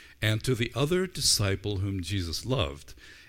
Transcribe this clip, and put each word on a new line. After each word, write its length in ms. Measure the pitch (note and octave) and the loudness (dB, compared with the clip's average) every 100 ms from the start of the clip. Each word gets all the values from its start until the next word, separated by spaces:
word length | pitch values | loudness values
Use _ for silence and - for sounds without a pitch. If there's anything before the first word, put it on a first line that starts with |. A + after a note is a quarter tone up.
| - - | -18 -2
and 200 | G#2+ A2 | 0 2
to 120 | B2+ A#2+ | 2 0
the 160 | A#2+ | 0
other 320 | - D3 F3+ F#3 | 0 2 2 0
disciple 720 | - - - G2+ G2 G#2 G2 | 0 2 4 2 0 0 0
whom 240 | G2+ F#2+ | 0 -2
Jesus 420 | E2+ G2 E2+ D#2+ | -2 -2 -2 -4
loved 520 | G#2 C3 D2 C#2+ - - - - | 0 0 0 -4 -14 -18 -20 -20